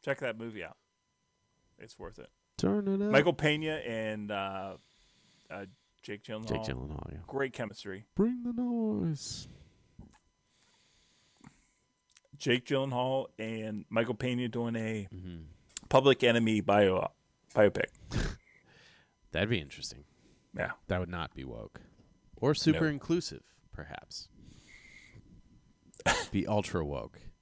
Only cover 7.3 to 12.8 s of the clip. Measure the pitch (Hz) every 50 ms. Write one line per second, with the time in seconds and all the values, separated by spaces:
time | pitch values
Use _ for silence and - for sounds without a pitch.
7.3 | - 135 139 131 113 - 123 104 98 - - 101 92 95 110 _ _ - 202 233
8.3 | 254 247 240 240 240 226 247 240 240 233 226 220 214 208 180 165 156 143 - -
9.3 | - - - - - - - - _ _ _ _ _ - - - - _ _ _
10.3 | _ _ _ _ _ _ _ _ _ _ _ _ _ _ _ _ _ _ _ _
11.3 | _ _ - - _ _ _ _ _ _ _ _ _ _ _ _ _ - _ _
12.3 | - 143 - 139 120 127 123 - 139 135